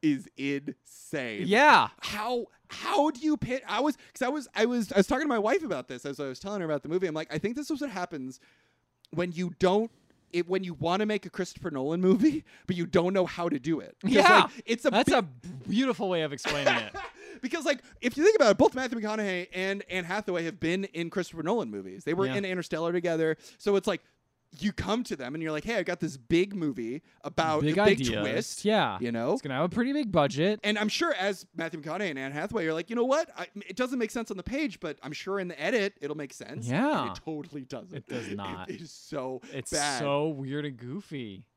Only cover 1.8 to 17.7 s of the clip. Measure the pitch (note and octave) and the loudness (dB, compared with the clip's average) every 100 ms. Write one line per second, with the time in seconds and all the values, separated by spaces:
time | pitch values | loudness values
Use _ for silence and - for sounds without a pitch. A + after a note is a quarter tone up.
1.8 | A2 - - G#3 G#3+ B3 A3 _ _ - | 6 -2 -10 -6 -4 -4 -6 _ _ -10
2.8 | - G4+ D4 C#4+ D4+ D4+ A3+ B3+ - G#3 | -2 2 2 2 -2 0 -2 -6 -4 0
3.8 | C#4+ - - - B3+ D4 B3+ - A3+ B3 | 0 -2 -8 -6 -4 -4 -6 0 2 2
4.8 | G#3+ G3 F#3+ C4 D4+ A#3+ G#3 F4 D#4 D#3 | 0 2 2 2 2 0 2 0 0 -6
5.8 | B2 B2+ C#3+ C#3 C#3 B2+ G3 G#3 E3 D3+ | -6 -10 -8 -6 -6 -8 -8 -6 -2 -2
6.8 | C#3+ F3 F3+ D#3 E3 D#3+ G3+ A#3+ D4 D4+ | -2 -2 0 -2 -4 -4 -4 -4 -4 -4
7.8 | C#4+ F#3+ F3+ D#3 C3 C3 _ _ _ _ | -4 -6 -6 -6 -10 -12 _ _ _ _
8.8 | _ _ _ D#3 F3+ E3 F3+ - F#3 G3+ | _ _ _ -4 -2 -2 -4 2 4 4
9.8 | A3+ _ _ _ _ F3 E3+ F#3+ F#3 D#3+ | 0 _ _ _ _ -4 0 -2 -2 -4
10.8 | E3 F#3 G#3+ G#3 F3+ - F3+ - F#3 C#3+ | 0 2 2 0 -4 -6 -6 -6 -6 -4
11.8 | C3 E3+ F#3 F#3+ C#4+ D4+ - - - F3+ | -2 2 6 6 6 2 -6 -20 -6 -4
12.8 | E3+ F3+ F3 F#3+ F3 - F3 D3 B2+ D#3 | 2 4 4 2 0 0 -2 -2 -2 -4
13.8 | F#2+ - - C4 D4+ F4+ F3+ - - A#3 | -4 -4 4 8 10 10 8 0 -4 0
14.8 | C#4+ A3 C#4+ C#4 F3+ B2 F3+ C#3 - G3 | 4 4 6 4 2 -8 -14 -14 -2 2
15.8 | C4+ A3 F#3 F3 D#3 C#3 - - C#3 F4 | 2 2 0 0 0 -2 -2 2 2 2
16.8 | G#2 G4 - - - E4+ B3+ E4+ D4 | -2 -10 -12 -16 -20 -10 -4 -2 0